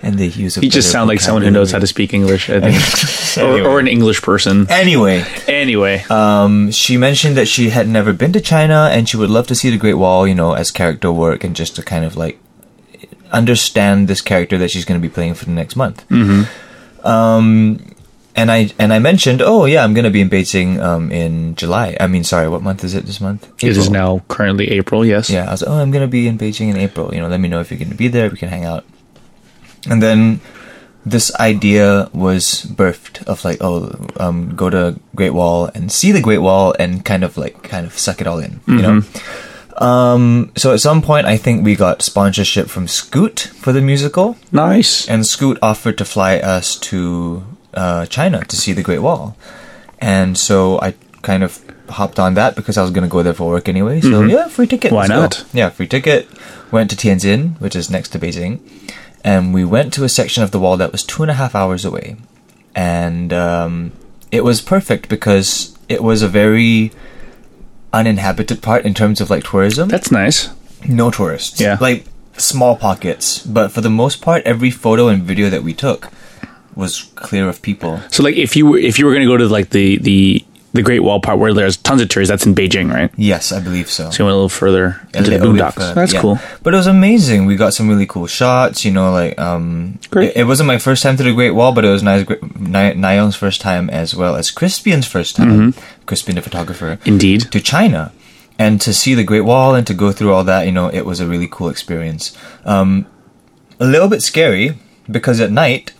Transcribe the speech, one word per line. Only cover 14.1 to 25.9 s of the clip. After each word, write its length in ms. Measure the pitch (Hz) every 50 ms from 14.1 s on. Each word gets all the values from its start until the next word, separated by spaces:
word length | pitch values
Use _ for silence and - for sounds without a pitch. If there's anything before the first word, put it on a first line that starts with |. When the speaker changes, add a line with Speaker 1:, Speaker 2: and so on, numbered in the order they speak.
| 98 92
Speaker 1:
character 360 | - - 101 92 87 85 - 92
that 140 | 90 87
she's 140 | - 92 85
gonna 140 | - 92 87
be 100 | 85 82
playing 240 | - - 85 85 85
for 120 | - -
the 60 | -
next 240 | 85 82 80 - -
month. 320 | 127 135 - - - - _
Speaker 2:
Mm-hmm. 1000 | - 120 117 101 98 101 104 107 - - - - - - - - - - - -
Speaker 1:
Um, 800 | 113 113 113 113 113 110 113 110 110 110 110 110 110 104 - - - _ - - _ _ _ _ _
and 160 | - 113 113
I, 180 | 113 113 110 101 - -
and 140 | 107 107 110
I 60 | 110
mentioned, 420 | 117 151 180 190 - 135 123 131
"Oh, 240 | - - 220 220 170
yeah, 180 | 135 147 156 127
I'm 100 | 110 107
gonna 160 | 117 117 110
be 120 | 98 107
in 80 | 98 92
Beijing, 500 | 98 95 92 - - 98 90 90 92 -
um, 300 | - 87 85 82 82 80
in 440 | - 85 85 82 80 82 82 82 82
July." 420 | - - 85 87 107 120 92 82 -
I 80 | - 92
mean, 160 | 92 90 85
sorry, 240 | - - 87 80 80
what 140 | 82 85
month 220 | 92 101 95 98 -
is 100 | 90 92
it 100 | 98 -
this 140 | - 98 -
month? 280 | 104 95 101 104 - - - _
Speaker 2:
It 80 | - 120 107
is 120 | 98 98 95
Speaker 1:
April. 60 | 101
Speaker 2:
now 300 | 98 92 92 92 92 - _
currently 440 | - - 107 98 98 98 101 -
April, 340 | - 98 98 - - 110 113
yes. 240 | 113 104 104 110 -
Speaker 1:
Yeah, 180 | 101 92 87 101
I 40 |
was 100 | 101 95
like, 80 | - -
"Oh, 80 | 147 151
I'm 120 | 143 135